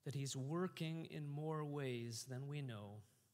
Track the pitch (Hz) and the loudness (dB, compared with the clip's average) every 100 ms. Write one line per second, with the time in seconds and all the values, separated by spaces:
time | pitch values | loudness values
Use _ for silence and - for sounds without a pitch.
0 | 147 135 135 135 135 165 185 180 165 160 | -2 0 0 0 2 4 2 2 0 0
1 | - - 147 143 156 156 151 147 135 120 | -2 -4 -2 0 2 2 2 2 2 2
2 | 117 113 131 127 139 147 135 107 104 107 | 0 -2 -2 -4 -2 -2 -2 -4 -6 -8
3 | - - _ | -12 -20 _